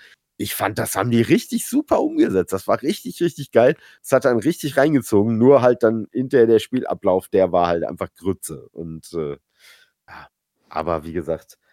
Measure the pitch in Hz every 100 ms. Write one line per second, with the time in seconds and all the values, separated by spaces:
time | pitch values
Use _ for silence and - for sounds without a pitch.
0 | - _ _ - 101 - 101 110 110 98
1 | 117 117 113 208 - 233 - 262 - -
2 | 311 320 330 92 85 95 - - 143 214
3 | - - 175 - 139 113 123 - _ _
4 | - 131 131 117 127 160 151 131 147 143
5 | - 101 110 110 127 139 123 117 110 113
6 | 101 120 131 135 113 110 - 127 - 90
7 | 98 92 - 98 92 87 85 85 - 87
8 | 92 _ 87 92 - 69 - - 85 80
9 | - 85 73 71 _ _ _ _ _ _
10 | _ - - _ _ _ _ 80 80 80
11 | 80 85 78 80 _ _ _